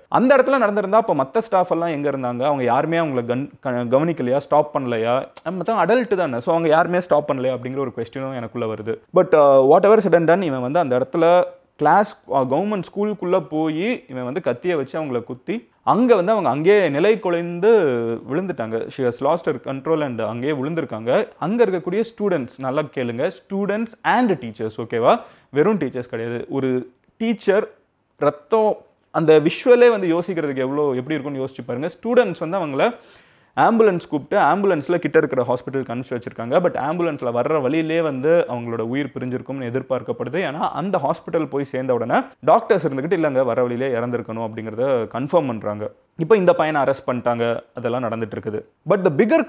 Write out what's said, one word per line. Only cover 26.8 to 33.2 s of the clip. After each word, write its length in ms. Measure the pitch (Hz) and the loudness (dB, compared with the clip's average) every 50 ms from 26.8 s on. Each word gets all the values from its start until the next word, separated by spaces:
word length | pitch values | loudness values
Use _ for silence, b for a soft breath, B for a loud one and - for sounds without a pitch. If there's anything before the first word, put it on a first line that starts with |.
| 123 - _ _ _ _ _ | -4 -8 _ _ _ _ _
டீச்சர் 500 | - 220 226 226 - - - 185 208 220 - - _ _ _ _ _ _ _ _ | -4 -2 -2 -2 -2 0 0 2 2 0 -2 -8 _ _ _ _ _ _ _ _
ரத்தம், 600 | - 147 196 190 - - _ 226 220 214 208 - - - _ _ _ _ _ | -2 0 0 0 -2 -4 _ 0 2 2 0 0 -4 -8 _ _ _ _ _
அந்த 280 | - 156 165 151 156 151 | -4 2 4 6 6 6
விஷுவலே 500 | 147 160 - - - 262 247 240 240 240 | 6 2 0 0 4 4 6 8 6 6
வந்து 300 | 226 202 185 170 160 170 | 4 2 0 0 0 0
யோசிக்கிறதுக்கு 360 | 170 - 185 165 151 143 135 | -2 -4 -4 -4 -4 -4 -2
எவ்வளோ, 380 | 131 127 131 139 147 151 143 127 | -2 -4 -2 -2 0 0 0 -2
எப்படி 200 | 127 127 147 156 | -2 -4 -4 -6
இருக்கும்னு 320 | 147 127 147 143 131 131 | -6 -6 -6 -6 -6 -6
யோசிச்சு 200 | 135 - - 120 | -8 -8 -10 -10
பாருங்க. 220 | 127 120 123 147 | -8 -6 -6 -6
ஸ்டூடெண்ட்ஸ் 640 | 175 - - - 226 247 247 233 196 165 - 170 156 | -8 -8 -8 -4 0 2 4 2 2 0 -6 -6 -4
வந்து 80 | 180 | -4
அவங்கள 360 | 196 170 147 131 139 175 233 240 b b b b b | -4 -4 -4 -2 0 0 0 -2 b b b b b